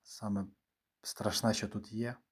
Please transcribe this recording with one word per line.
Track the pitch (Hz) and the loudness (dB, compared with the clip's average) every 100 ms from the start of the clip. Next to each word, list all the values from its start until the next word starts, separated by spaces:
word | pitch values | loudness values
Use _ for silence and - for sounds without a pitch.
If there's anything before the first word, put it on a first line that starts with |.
саме | - - 104 101 98 - _ _ _ _ | -16 -6 0 0 -2 -8 _ _ _ _
страшне, | - - 107 - 117 | -12 0 0 4 4
що | 110 101 | 4 0
тут | 107 104 | -4 -6
є. | 110 117 123 _ | -4 -4 -4 _